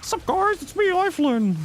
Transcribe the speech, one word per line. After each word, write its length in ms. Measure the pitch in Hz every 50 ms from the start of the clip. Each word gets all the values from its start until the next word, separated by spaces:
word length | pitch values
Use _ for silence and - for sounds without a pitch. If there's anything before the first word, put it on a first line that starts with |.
Sup, 220 | - - - 370 -
guys? 380 | - 359 370 381 403 427 381
It's 140 | - - -
me, 120 | - 415 392
Iflin. 640 | 370 359 381 403 349 - 294 294 247 233 220 202 185 160